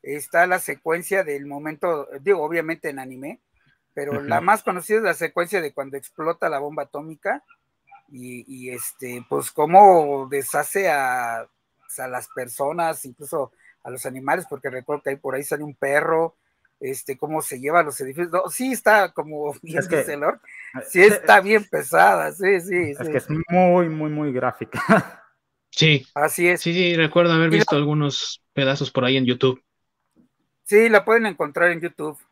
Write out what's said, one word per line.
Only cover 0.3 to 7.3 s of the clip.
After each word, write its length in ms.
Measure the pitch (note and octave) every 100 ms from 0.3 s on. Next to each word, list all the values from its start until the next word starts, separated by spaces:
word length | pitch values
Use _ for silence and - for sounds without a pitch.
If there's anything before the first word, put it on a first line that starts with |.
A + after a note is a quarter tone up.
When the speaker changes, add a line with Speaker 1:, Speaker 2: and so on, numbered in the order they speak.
| E3+ F3+
Speaker 1:
la 140 | F3+
secuencia 640 | - C#3+ D#3+ E3+ E3 G3
del 220 | D#3+ C#3+ C#3+
momento, 600 | C#3+ D#3 D#3 F3+ D#3 C#3 C#3
digo, 240 | D3 F#3+
obviamente 460 | D3+ E3+ D#3+ E3 D#3+
en 100 | C#3
anime, 400 | C3 B2+ F3+ A#3 _ _ _ _ _
pero 260 | - C#3+ C#3+
la 160 | C#3+ D#3
Speaker 2:
Ujú. 80 |
Speaker 1:
más 180 | F3 G#3+
conocida 360 | - F3+ E3+ G#3+
es 40 |
la 120 | G#3+
secuencia 460 | D#3+ D#3+ - F3 G3
de 120 | D3+
cuando 240 | - C3+ C#3
explota 520 | - - D#3 E3 E3+
la 120 | C#3+
bomba 240 | D3 D#3
atómica 580 | C#3+ C#3+ D#3+ D#3+ G3+